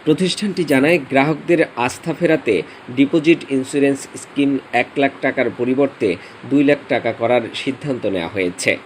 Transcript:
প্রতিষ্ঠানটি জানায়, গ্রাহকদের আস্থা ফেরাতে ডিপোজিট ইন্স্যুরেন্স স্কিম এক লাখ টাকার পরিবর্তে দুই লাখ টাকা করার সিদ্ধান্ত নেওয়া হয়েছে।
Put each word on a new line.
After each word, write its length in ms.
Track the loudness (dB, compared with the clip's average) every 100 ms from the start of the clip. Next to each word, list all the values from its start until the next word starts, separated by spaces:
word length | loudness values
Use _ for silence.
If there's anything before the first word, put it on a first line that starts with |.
প্রতিষ্ঠানটি 600 | 2 0 0 -2 -4 -4
জানায়, 340 | 0 2 4 2 2
গ্রাহকদের 560 | 0 2 0 0 2 0 -2
আস্থা 380 | -4 -4 -8
ফেরাতে 480 | -2 0 2 2 0 -2 -14 -8 0
ডিপোজিট 420 | 2 4 4 2 2
ইন্স্যুরেন্স 500 | -4 -2 0 0 0 -8 -16
স্কিম 420 | -10 -2 0 0 -2
এক 140 | -2 0 0
লাখ 140 | -2 0
টাকার 300 | -4 0 -2
পরিবর্তে 680 | 0 -2 2 0 0 -2 -2 -8 -18 -2
দুই 140 | 2
লাখ 140 | 4 2 0
টাকা 240 | -2 -2
করার 280 | -2 0 0 0
সিদ্ধান্ত 520 | -8 -8 -6 -6 -4 -4
নেওয়া 220 | -4 -4
হয়েছে। 480 | -2 -4 -2 -2 -2